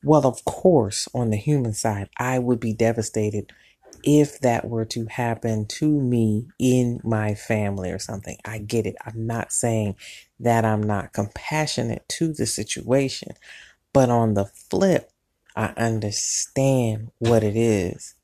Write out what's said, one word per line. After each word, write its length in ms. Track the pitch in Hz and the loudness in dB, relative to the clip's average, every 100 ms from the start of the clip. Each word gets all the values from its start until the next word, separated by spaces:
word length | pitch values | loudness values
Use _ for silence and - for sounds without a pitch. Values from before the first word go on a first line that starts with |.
Well, 220 | 143 151 135 | 6 4 4
of 180 | 120 | 0
course, 640 | - - 185 160 101 - - | -8 0 4 4 2 -4 -6
on 160 | 127 117 | -4 -2
the 60 | 107 | -2
human 380 | 151 147 120 | 0 0 0
side, 360 | 104 117 101 98 - | -2 -4 -4 -8 -6
I 200 | 123 127 | -2 -2
would 220 | 123 120 | 0 0
be 120 | 120 | -2
devastated 800 | 107 113 113 107 113 107 104 98 - _ _ _ - | 2 2 2 -2 -2 -2 -2 -8 -18 _ _ _ -6
if 380 | - 147 147 - | 4 4 4 2
that 280 | 127 117 - | 0 0 -2
were 160 | 117 | -4
to 220 | 113 - 110 | -4 -6 -8
happen 600 | - 120 117 117 110 107 | -4 -4 -2 -2 -2 -4
to 220 | - 151 | -2 0
me 600 | 147 131 123 110 107 117 _ | 2 2 2 2 0 -4 _
in 420 | 127 127 120 120 | 2 4 2 -2
my 300 | 113 110 107 | -2 -2 -2
family 560 | 104 - 110 101 98 92 | -4 -2 -2 0 -4 -6
or 80 | 90 | -6
something. 380 | - 101 104 - | -8 -10 -12 -14
I 140 | - 110 | -12 -12
get 280 | 107 117 104 | -4 -2 -2
it. 100 | - | -6
I'm 220 | - 113 113 | -12 -8 -6
not 260 | 117 - | -6 -4
saying 440 | - 120 110 104 92 - - _ _ | -2 0 0 -2 -4 -14 -20 _ _
that 240 | 117 117 | 2 2
I'm 180 | 110 107 | 2 2
not 300 | 104 101 90 | 0 -2 -4
compassionate 960 | - 101 - - 156 151 - 117 113 _ | -6 -6 -6 -6 -2 -2 -2 -4 -6 _
to 220 | - 165 | -4 -4
the 140 | 151 117 | -2 -4
situation, 840 | - 107 - - 131 135 - - - - - - _ _ | -4 -6 -8 0 0 0 -4 -12 -18 -20 -20 -20 _ _
but 180 | 135 127 | 4 6
on 240 | 120 113 | 4 4
the 120 | 101 98 | 2 -2
flip, 640 | - - 98 190 170 - _ _ _ _ | -6 -4 2 4 2 -2 _ _ _ _
I 120 | - 110 - | -4 -4 -2
understand 1300 | 113 113 104 101 - - - - 135 131 117 110 113 _ | -2 -2 -4 -4 -4 -4 -4 0 2 2 2 -2 -8 _
what 260 | 113 117 | 4 4
it 120 | 107 107 | 4 2
is 580 | 117 107 90 - - _ | 2 2 0 -6 -16 _